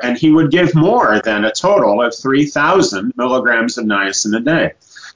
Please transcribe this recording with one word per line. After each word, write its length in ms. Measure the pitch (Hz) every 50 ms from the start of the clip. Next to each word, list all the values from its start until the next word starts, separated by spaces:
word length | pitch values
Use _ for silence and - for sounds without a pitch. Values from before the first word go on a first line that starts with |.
| 123
and 140 | 123 120
he 120 | - - 156
would 220 | 151 160 156 143
give 240 | 147 180 175 151 -
more 460 | 156 156 170 233 247 - 117 107 104
than 240 | - 110 104 104 104
a 80 | 110 -
total 480 | - - 190 202 196 120 104 104 110
of 120 | 120 120 -
three 320 | - - 131 135 139 147
thousand 680 | 143 - 147 147 160 185 190 147 117 104 95 101 123 -
milligrams 640 | 123 120 127 127 127 - 120 117 113 117 120 -
of 80 | 123 110
niacin 500 | 107 101 98 98 95 98 - - 107 107
a 60 | 117
day. 320 | 120 147 165 156 107 - - _ _ _ - - - - -